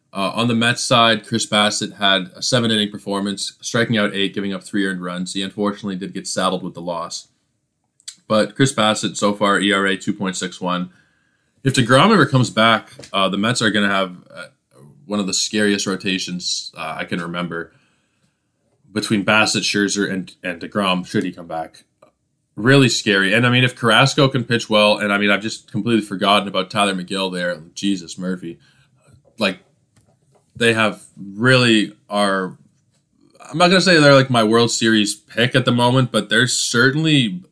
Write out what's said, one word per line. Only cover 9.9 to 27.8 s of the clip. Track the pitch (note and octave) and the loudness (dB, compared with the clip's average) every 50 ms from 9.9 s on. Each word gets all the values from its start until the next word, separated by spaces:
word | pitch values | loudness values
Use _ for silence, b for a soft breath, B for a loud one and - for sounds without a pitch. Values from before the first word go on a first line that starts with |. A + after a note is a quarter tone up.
| F#2+ | -2
two | F#2+ - - G2 | -2 -4 -6 -6
point | - G#2 F#2+ F2+ | -4 -6 -6 -6
six | - G2 F2+ - - | -6 -8 -10 -10 -8
one. | F#2+ F2+ F2+ F2 F2+ F2+ b b b b b b b b b b b b b b - | -6 -6 -4 -4 -6 -8 b b b b b b b b b b b b b b -4
If | C3+ B2+ | -2 0
DeGrom | C3+ B2+ G#2+ C3 C3+ E3 G#3 | 0 2 4 4 6 6 6
ever | A3+ F#3+ C#3 | 6 4 4
comes | - - B2+ A#2+ G2+ | 4 2 2 2 2
back, | - A2 A2 A2+ A2+ G#2+ - - - - - - - | 2 2 4 4 4 2 0 -6 -16 -20 -16 -6 0
uh, | G2 F#2+ F#2+ | 0 2 2
the | F#2 G2+ | 2 0
Mets | G2+ A2+ B2+ - | 0 -2 0 0
are | A#2+ G#2+ | 0 0
gonna | G2 G#2+ G2+ G2+ | 2 2 0 2
have, | G2+ G2 F#2+ F#2 F2+ F2 - _ | 0 0 -2 -4 -6 -12 -20 _
uh, | - F2 D#2 - _ _ _ _ _ - C#2+ D2 - _ _ | -20 -20 -20 -20 _ _ _ _ _ -20 -20 -20 -20 _ _
one | - G#2 G#2 | -6 -4 -4
of | G2 F#2 | -4 -2
the | F#2+ | -2
scariest | - - - - G#2+ G#2+ G2+ G2+ G2 - G#2 | -4 -4 -2 0 0 2 2 2 0 0 -4
rotations, | F#2+ F#2 - G2 F#2+ F#2+ - - F2+ F2+ - - - - - - - | -4 -4 -4 -4 -4 -4 -4 -6 -8 -8 -6 -6 -6 -8 -8 -12 -14
uh, | - D#2+ D#2+ D#2+ E2 | -12 -10 -10 -8 -10
I | F2+ | -8
can | - G#2 F2+ | -8 -8 -8
remember | E2+ E2+ E2+ F2 F2 E2 E2+ E2 E2 - _ _ _ _ _ _ _ _ _ _ _ _ _ _ _ _ _ _ _ _ _ _ _ _ F#2 | -8 -8 -6 -6 -6 -6 -8 -10 -10 -12 _ _ _ _ _ _ _ _ _ _ _ _ _ _ _ _ _ _ _ _ _ _ _ _ -6
between | G#2+ G#2 - A2+ G2+ F#2 | -6 -2 0 0 0 0
Bassitt, | G2+ G#2+ G#2+ G#2+ - - A2 F#2+ | 2 2 2 2 2 0 -2 -2
Scherzer, | - - G#2 G2+ G2 F#2+ G2+ G2 - | -2 0 0 0 0 0 -2 -2 -2
and, | G2 F#2 F2+ - - _ - | -4 -6 -8 -10 -14 _ -12
and | F#2 F2 E2 | -10 -10 -10
DeGrom, | F#2 F2 - G#2 G2+ F#2+ F#2 F2+ F2+ - | -12 -8 -6 -4 -2 0 -2 -2 -4 -4
should | - A2 F#2 | -4 -2 -2
he | F#2 | -4
come | F2 - F2 E2+ | -6 -10 -12 -10
back. | E2 D#2+ D#2+ - - - - _ _ _ - _ _ _ _ _ _ _ _ _ _ | -8 -8 -8 -10 -14 -20 -20 _ _ _ -20 _ _ _ _ _ _ _ _ _ _
Really | - G#2 B2 C#3 C#3+ C3+ A#2 | -2 2 4 6 6 6 4
scary. | A2 - - A2+ G2+ G2 F#2+ F#2+ G2+ | 2 0 0 0 2 2 2 2 2
And, | A#2 B2+ B2 | 2 2 2
I | |
mean, | A#2+ B2 B2+ | 2 2 2
if | B2 - | 0 0
Carrasco | - - A#2 G#2+ A2+ C3+ C3+ - - C#3+ C3 | 0 0 2 4 4 4 4 4 2 2 2
can | - B2+ A2+ | 2 -2 -2
pitch | - A#2+ A2+ - - | -2 -4 -4 -2 0
well, | G#2+ G#2+ G#2 G#2+ G#2+ - | 2 4 4 4 2 2
and, | G#2 G#2 G2+ | 0 0 0
I | G2+ | 0
mean, | G2+ G2+ | 2 0
I've | G2+ G2 | 0 0
just | G#2 A2 - - - _ | -2 -6 -10 -10 -12 _
completely | - A2 - A#2 A#2 A2 G#2+ | -8 -4 -2 0 0 0 0
forgotten | - G2+ F#2 G#2 G2 G2+ G#2 G2 G2+ | -2 -4 -2 0 2 2 2 2 0
about | F#2 F#2+ F#2+ - | -4 -4 -6 -4
Tyler | - G#2+ G2+ G2+ F#2+ | -2 0 0 0 0
McGill | F#2 F2+ F#2 G2 F#2+ F#2+ F#2+ | -4 -6 -6 -6 -4 -4 -4
there. | F#2 F2+ F2 F2 E2+ D#2 D#2+ - - | -4 -4 -4 -4 -6 -6 -10 -16 -12
Jesus, | - | -6